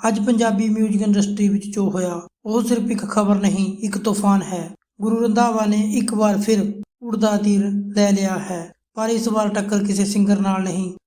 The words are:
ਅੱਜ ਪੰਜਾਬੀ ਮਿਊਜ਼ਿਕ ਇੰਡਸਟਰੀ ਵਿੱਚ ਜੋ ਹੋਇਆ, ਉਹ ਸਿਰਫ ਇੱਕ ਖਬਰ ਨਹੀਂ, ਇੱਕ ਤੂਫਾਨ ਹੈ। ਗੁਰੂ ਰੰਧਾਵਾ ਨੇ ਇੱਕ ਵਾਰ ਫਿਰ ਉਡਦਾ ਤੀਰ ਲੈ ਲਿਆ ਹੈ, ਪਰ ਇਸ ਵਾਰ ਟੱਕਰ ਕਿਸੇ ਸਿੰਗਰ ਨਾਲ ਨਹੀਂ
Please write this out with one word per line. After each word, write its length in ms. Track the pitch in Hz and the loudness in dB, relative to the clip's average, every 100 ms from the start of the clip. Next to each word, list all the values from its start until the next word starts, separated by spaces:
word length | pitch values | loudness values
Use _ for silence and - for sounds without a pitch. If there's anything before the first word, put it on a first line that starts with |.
| 226 | -2
ਅੱਜ 180 | 202 208 | 0 2
ਪੰਜਾਬੀ 420 | 226 233 202 220 | 2 2 2 0
ਮਿਊਜ਼ਿਕ 340 | 220 214 202 | 2 2 2
ਇੰਡਸਟਰੀ 460 | 208 202 202 202 202 | 2 2 2 2 2
ਵਿੱਚ 180 | 202 202 | 2 -2
ਜੋ 240 | 202 196 | -2 -2
ਹੋਇਆ, 300 | 190 180 170 175 _ | 0 -2 -4 -10 _
ਉਹ 180 | 214 226 | -4 -2
ਸਿਰਫ 280 | 233 233 202 | 2 0 0
ਇੱਕ 120 | 226 | -4
ਖਬਰ 320 | - 214 202 | -2 0 2
ਨਹੀਂ, 420 | 196 196 185 196 - | 2 2 0 -2 -4
ਇੱਕ 220 | 214 196 | -6 -4
ਤੂਫਾਨ 440 | 220 - 202 196 | -2 0 2 2
ਹੈ। 280 | - 180 160 - _ - | 0 -6 -8 -14 _ -6
ਗੁਰੂ 160 | 214 226 | -2 0
ਰੰਧਾਵਾ 500 | 233 208 240 220 214 | 2 2 2 2 0
ਨੇ 100 | 208 | 0
ਇੱਕ 380 | 208 247 202 | 0 0 -2
ਵਾਰ 240 | 208 214 202 | 0 2 2
ਫਿਰ 440 | 220 214 190 - - _ | 2 0 0 -4 -14 _
ਉਡਦਾ 340 | 240 214 220 208 | -8 -2 0 2
ਤੀਰ 300 | 208 196 202 | 2 2 2
ਲੈ 420 | 202 202 208 202 | -2 -2 0 2
ਲਿਆ 260 | 196 190 185 | 2 0 -4
ਹੈ, 340 | - 175 - - _ | -6 -8 -10 -16 _
ਪਰ 140 | - 220 | -6 -2
ਇਸ 200 | 226 226 | -2 0
ਵਾਰ 200 | 214 208 | 0 0
ਟੱਕਰ 360 | 208 202 208 | -2 -2 0
ਕਿਸੇ 200 | 202 196 | 0 0
ਸਿੰਗਰ 360 | 202 208 202 202 | 0 2 2 2
ਨਾਲ 220 | 196 190 | 2 0
ਨਹੀਂ 300 | 185 175 185 180 | -2 -4 -6 -8